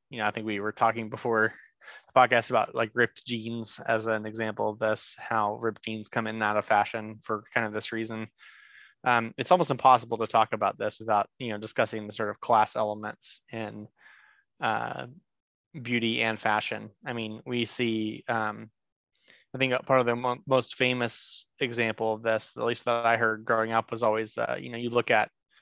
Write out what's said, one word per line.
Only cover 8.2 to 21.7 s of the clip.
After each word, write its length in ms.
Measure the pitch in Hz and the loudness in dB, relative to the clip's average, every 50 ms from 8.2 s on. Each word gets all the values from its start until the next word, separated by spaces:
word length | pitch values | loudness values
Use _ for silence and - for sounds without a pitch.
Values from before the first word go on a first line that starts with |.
| 110 - _ _ - - - - - - - - - - _ _ - | -8 -10 _ _ -20 -20 -20 -20 -20 -20 -20 -20 -20 -20 _ _ 0
Um, 280 | 127 120 117 113 113 - - | 2 4 4 2 0 -4 -2
it's 120 | - - | 2 4
almost 200 | 185 180 160 - | 4 6 6 4
impossible 480 | 135 120 - 135 127 117 120 113 117 110 | 2 6 8 8 8 8 6 2 -2 -2
to 80 | 113 | 0
talk 260 | - - 113 110 - | 2 4 4 4 4
about 240 | - 107 104 98 - | 2 0 0 0 0
this 220 | - 107 107 - - | 0 -2 -4 -4 -4
without, 300 | 110 113 107 101 - - _ - | -2 0 2 2 2 0 _ -10
you 120 | 131 117 | -8 -6
know, 80 | 107 104 | -6 -6
discussing 480 | 107 107 - - 113 - 113 110 104 | -8 -6 -2 -2 -2 -2 -2 -6 -8
the 60 | 104 | -8
sort 180 | 104 - 110 104 | -6 -6 -4 -6
of 100 | 101 - | -6 -4
class 360 | - - 120 107 107 - - | 0 4 4 4 4 4 0
elements 680 | 123 110 107 107 107 107 107 107 - - - - - _ _ | -2 -4 -4 -4 -6 -8 -10 -10 -12 -14 -14 -14 -14 _ _
in, 380 | 117 113 110 104 101 104 107 - _ _ _ - - - _ _ _ _ _ _ _ - | -10 -8 -8 -8 -10 -12 -14 -16 _ _ _ -20 -20 -20 _ _ _ _ _ _ _ -4
uh, 460 | 147 117 107 110 117 120 - - 127 123 139 180 - _ _ _ _ _ _ _ _ _ - 151 | -2 0 0 0 -2 -6 -8 -8 -10 -12 -14 -20 -20 _ _ _ _ _ _ _ _ _ -14 -10
beauty 420 | 117 120 123 117 113 113 113 123 | -6 -2 -2 0 0 0 0 0
and 160 | 117 113 110 104 | 0 0 -2 0
fashion. 500 | - 113 107 107 - - 110 107 107 110 - _ - | 0 0 2 0 0 -2 -6 -8 -10 -12 -16 _ -10
I 60 | 139 | -8
mean, 300 | 120 117 110 107 107 110 - | -6 -6 -6 -8 -10 -10 -8
we 180 | 135 123 120 113 | -4 -2 -2 -2
see, 600 | - - - 123 117 110 110 110 107 113 - - - | -2 -2 -2 -2 0 0 0 -2 -4 -6 -6 -6 -4
um, 420 | 117 113 110 107 104 110 110 110 _ _ _ _ _ _ _ _ _ _ _ _ - _ _ _ - | -2 -2 -2 -4 -6 -8 -12 -18 _ _ _ _ _ _ _ _ _ _ _ _ -20 _ _ _ -4
I 40 | 131 | 0
think 160 | 135 131 123 127 - | 0 0 0 0 2
part 140 | - 135 127 | 4 4 4
of 60 | 120 | 4
the 100 | 120 117 | 4 0
mo-, 260 | 120 127 123 123 123 - | 0 0 -2 -4 -4 -2
most 300 | - 131 127 117 - - | 0 2 2 2 0 -2
famous 680 | - 135 127 123 123 120 113 - - - - - - - _ _ - | 0 2 2 2 0 -2 -2 -4 -6 -10 -10 -12 -14 -14 _ _ -6
example 540 | 143 120 | -4 -4